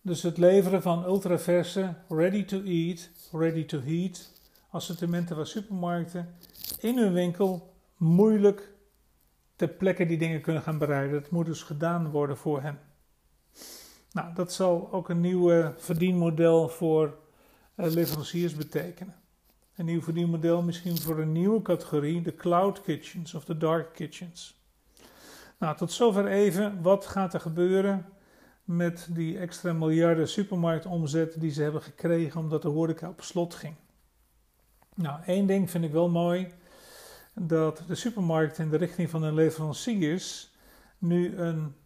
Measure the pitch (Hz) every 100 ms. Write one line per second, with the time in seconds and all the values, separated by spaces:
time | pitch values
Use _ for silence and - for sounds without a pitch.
0 | 190 165 175 165 175 196 185 190 180 170
1 | 180 196 190 175 - 175 170 - 190 170
2 | - 160 175 208 190 196 196 170 165 170
3 | - - - 160 165 165 156 156 127 165
4 | 185 175 - - _ _ _ 175 - 170
5 | 170 170 175 156 147 220 208 190 175 175
6 | 165 180 175 - - - - - 214 254
7 | 214 180 180 170 196 180 - _ _ _
8 | 160 170 220 214 202 202 - - _ _
9 | _ _ _ _ _ _ 165 - 190 180
10 | 170 165 165 160 147 160 139 156 147 143
11 | 139 147 143 170 165 156 - 147 165 175
12 | 160 147 143 135 165 147 147 143 - _
13 | _ _ _ _ _ - - - - -
14 | _ 175 170 170 175 - 190 175 - 190
15 | 175 175 175 180 175 170 160 - - 165
16 | 180 180 170 156 165 165 160 - 170 156
17 | 156 147 _ _ _ _ _ - 175 165
18 | 165 151 139 170 175 151 147 151 170 170
19 | 185 - _ _ _ _ _ - 165 170
20 | 165 165 170 165 165 170 175 165 180 170
21 | 147 160 156 160 185 220 - 170 - 151
22 | 143 170 165 147 175 170 196 196 - 147
23 | - 196 165 160 - 160 160 165 156 -
24 | 151 - 180 170 - _ _ _ _ _
25 | - - - - - _ 160 151 170 -
26 | 240 196 202 196 208 175 208 202 170 196
27 | - - 190 170 170 160 180 190 196 196
28 | 170 - _ _ _ _ - 170 175 170
29 | - 170 165 190 175 - 180 165 160 160
30 | 170 165 151 - 196 185 170 165 185 175
31 | 156 156 160 160 160 143 151 151 - -
32 | 170 170 160 165 160 156 156 151 165 160
33 | 165 165 - 180 175 - - 156 _ _
34 | _ _ _ _ _ _ _ _ _ -
35 | 160 147 170 185 196 196 185 175 165 156
36 | 175 170 175 175 180 - - - - -
37 | - - - - 170 160 160 156 170 165
38 | 240 226 170 160 156 151 160 156 170 -
39 | 170 165 156 156 160 156 156 143 - 214
40 | 156 175 - - - _ - - _ _
41 | 170 175 175 - 170 160 156 139